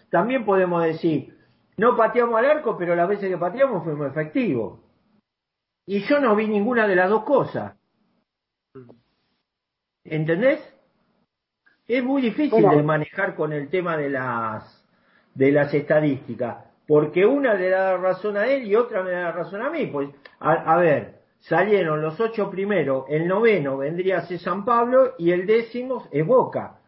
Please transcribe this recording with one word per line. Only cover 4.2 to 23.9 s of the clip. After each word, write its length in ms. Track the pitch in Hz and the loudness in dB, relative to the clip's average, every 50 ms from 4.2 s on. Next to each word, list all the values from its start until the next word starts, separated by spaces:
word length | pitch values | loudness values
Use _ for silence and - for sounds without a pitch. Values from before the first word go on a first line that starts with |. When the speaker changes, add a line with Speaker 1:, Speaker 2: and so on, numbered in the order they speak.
| 156 156 - 277 247 190 131 113 104 87 - - _ _ _ _ _ _ _ _ _ _ _ _ _ _ _ _ _ _ _ _ _ | -6 -4 -2 -2 -2 0 -2 -2 -4 -6 -10 -16 _ _ _ _ _ _ _ _ _ _ _ _ _ _ _ _ _ _ _ _ _
Speaker 1:
Y 160 | 180 196 202 | -6 -6 -4
yo 180 | 202 - 285 285 | 0 0 0 2
no 160 | 277 226 208 | 2 2 2
vi 100 | 214 220 | 2 0
ninguna 400 | 214 214 202 202 247 247 233 214 | 0 0 0 0 0 2 2 2
de 80 | 202 185 | 2 4
las 160 | 180 185 190 | 2 4 2
dos 140 | 220 214 220 | 2 0 2
cosas. 500 | - 277 214 147 - - 117 104 101 - _ _ _ _ _ _ _ _ _ _ _ _ _ _ _ _ _ _ _ - 131 123 120 117 117 117 _ _ _ _ _ _ _ _ _ _ _ _ _ _ _ _ _ _ _ _ | 2 2 2 2 0 -4 -8 -10 -10 -14 _ _ _ _ _ _ _ _ _ _ _ _ _ _ _ _ _ _ _ -20 -20 -20 -20 -20 _ _ _ _ _ _ _ _ _ _ _ _ _ _ _ _ _ _ _ _ _ _
¿Entendés? 560 | - 160 156 156 160 165 180 240 269 311 302 - - _ _ _ _ _ _ _ _ _ _ _ _ _ _ _ _ _ _ _ _ _ _ _ | -8 -6 -4 -2 0 0 2 2 2 0 0 -4 -14 _ _ _ _ _ _ _ _ _ _ _ _ _ _ _ _ _ _ _ _ _ _ _
Es 160 | - 233 262 247 | -2 -2 0 0
muy 180 | 262 277 277 | 0 0 0
difícil 400 | 254 220 208 294 302 262 214 226 | 0 0 0 0 0 2 4 4
Speaker 2:
Bueno. 140 | 208 185 151 | 6 6 6
Speaker 1:
de 60 | 147 | 4
manejar 520 | 147 151 156 151 151 - - 196 196 185 - | 4 2 0 -2 -2 -6 -6 -6 -6 -4 -4
con 180 | 170 156 156 | -4 -6 -4
el 160 | 151 147 139 139 | -4 -6 -6 -4
tema 280 | 185 185 175 175 165 | -4 -4 -2 -2 -4
de 140 | 151 143 143 | -4 -4 -4
las, 760 | 139 131 131 127 120 117 113 110 107 107 - - _ _ _ _ _ _ _ _ _ _ _ _ - | -4 -4 -4 -4 -4 -4 -4 -6 -8 -10 -12 -18 _ _ _ _ _ _ _ _ _ _ _ _ -2
de 180 | 131 135 139 | 2 2 4
las 220 | 143 147 143 139 160 | 4 4 2 2 0
estadísticas, 880 | 143 147 - 156 156 156 147 131 131 - - 113 104 123 113 104 - - _ _ _ _ | -2 0 2 2 2 2 2 0 -2 -6 -10 -8 -6 -6 -6 -8 -10 -16 _ _ _ _
porque 400 | - 151 147 151 151 - 180 196 | 2 4 4 4 2 2 2 4
una 280 | 226 277 285 277 240 208 | 4 4 2 2 0 0
le 160 | 185 185 185 | 0 0 0
da 260 | 185 190 190 190 185 | 0 2 2 0 0
razón 400 | 180 180 185 180 180 - 208 202 | 0 0 -2 -2 -2 -4 -4 -2
a 100 | 202 214 | -2 0
él 200 | 254 277 277 240 | 0 0 -2 0
y 100 | 202 202 | 2 2
otra 260 | 233 240 - - 190 | 2 2 0 -2 -4
me 80 | 185 185 | -4 -4
da 220 | 180 180 180 170 | -4 -4 -4 -4
razón 300 | 165 180 160 160 196 202 | -6 -6 -8 -8 -8 -8
a 80 | 240 294 | -6 -6
mí. 160 | 339 311 220 | -4 -4 -6
Pues, 240 | 143 135 143 143 143 - _ - - _ _ | -4 -4 -6 -6 -8 -10 _ -20 -20 _ _
a, 140 | - 151 | -2 0
a 260 | 165 165 - 160 165 175 | 0 0 2 2 2 4
ver, 440 | 180 160 139 120 101 - - _ _ _ _ _ | 4 4 2 2 -2 -6 -14 _ _ _ _ _
salieron 600 | _ - 160 165 190 214 208 196 175 156 151 151 | _ -2 0 0 2 2 2 2 2 0 -2 -2
los 200 | 156 160 160 220 | -4 -4 -4 -4
ocho 300 | 226 220 - 214 196 - | -4 -4 -2 -4 -6 -4
primeros, 540 | 175 185 196 208 208 175 143 135 131 131 131 - | -4 -4 -4 -2 0 0 0 0 -2 -2 -2 -2
el 180 | 151 156 170 | -2 0 0
noveno 520 | 175 190 208 233 226 208 170 143 135 135 135 | 0 2 4 4 4 4 2 0 -2 -4 -4
vendría 400 | 139 147 | -4 -4